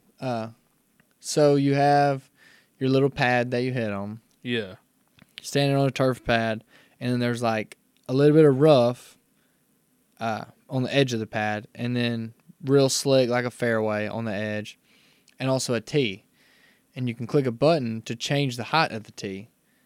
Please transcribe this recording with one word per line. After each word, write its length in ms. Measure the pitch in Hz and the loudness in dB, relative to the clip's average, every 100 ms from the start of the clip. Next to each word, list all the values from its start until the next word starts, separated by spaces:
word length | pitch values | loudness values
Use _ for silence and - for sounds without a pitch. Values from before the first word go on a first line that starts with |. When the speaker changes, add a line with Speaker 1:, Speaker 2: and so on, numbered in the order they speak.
| _ _ | _ _
Speaker 1:
Uh, 280 | 131 117 113 117 _ _ _ _ _ _ | -6 -6 -8 -14 _ _ _ _ _ _
so 380 | - 156 147 143 | -6 2 4 4
you 180 | 139 | 2
have 560 | 139 143 143 143 135 - _ _ _ _ - | 2 4 4 2 0 -8 _ _ _ _ -6
your 100 | 131 | 0
little 220 | 135 139 | 2 2
pad 400 | - 127 123 123 | 2 0 2 0
that 120 | 123 | -2
you 100 | 127 | -4
hit 180 | 127 110 | -4 -4
on. 280 | 101 101 113 _ _ | -6 -8 -12 _ _
Speaker 2:
Yeah. 340 | 123 120 98 101 _ _ _ _ _ - | -6 -6 -6 -12 _ _ _ _ _ -20
Speaker 1:
Standing 340 | - 139 139 139 | -6 -2 0 2
on 100 | 139 | 0
a 40 | |
turf 340 | - 131 127 | 0 -2 -2
pad, 400 | - 117 113 110 - _ _ - | -2 -2 -2 -4 -10 _ _ -10
and 140 | 123 | -4
then 80 | 123 | -2
there's, 220 | 123 120 | -2 -2
like, 340 | 120 110 104 - _ _ - | -2 -2 -6 -12 _ _ -4
a 60 | |
little 200 | 131 147 151 | 2 6 8
bit 80 | 151 | 6
of 120 | 131 | 6
rough, 580 | 156 139 120 123 - _ _ _ _ _ _ _ _ _ _ - | 6 6 4 0 -10 _ _ _ _ _ _ _ _ _ _ -8
uh, 260 | 113 107 - _ - | -6 -6 -8 _ -8
on 140 | 131 | -4
the 100 | 127 | 0
edge 180 | 135 131 | 2 2
of 80 | 117 | 0
the 60 | 107 | -4
pad, 400 | 113 107 107 110 | -4 -2 -4 -8
and 200 | - 123 123 | -8 -6 -2
then 360 | 120 117 113 - - - | -2 -4 -8 -14 -20 -10
real 240 | 139 143 135 | 2 4 4
slick, 400 | - 139 135 123 | 0 2 2 2
like 160 | 123 | 0
a 60 | 123 | -2
fairway 560 | - 120 113 110 107 107 | -4 -2 0 0 -2 -4
on 180 | 101 | -6
the 80 | 113 | -6
edge, 440 | 98 107 107 104 - _ _ _ _ _ - | -6 -6 -6 -10 -16 _ _ _ _ _ -8
and 100 | 131 | -2
also 240 | 131 - | -2 -2
a 60 | 117 | -4
tee. 440 | - 151 120 95 _ _ _ _ _ _ _ | -2 -2 -2 -4 _ _ _ _ _ _ _
And 140 | 139 127 | -8 -6
you 60 | |
can 120 | 117 117 | -6 -2
click 200 | 151 131 | -2 0
a 60 | |
button 500 | 117 147 170 120 113 | 0 2 2 -2 -8
to 120 | - 117 | -10 -8
change 400 | - 143 143 120 | -4 -2 -2 -4
the 80 | |
height 280 | 110 156 160 | -4 -2 -2
of 120 | 110 | -4
the 80 | 107 | -14
tee. 360 | - 104 95 110 _ _ _ | -12 -12 -12 -16 _ _ _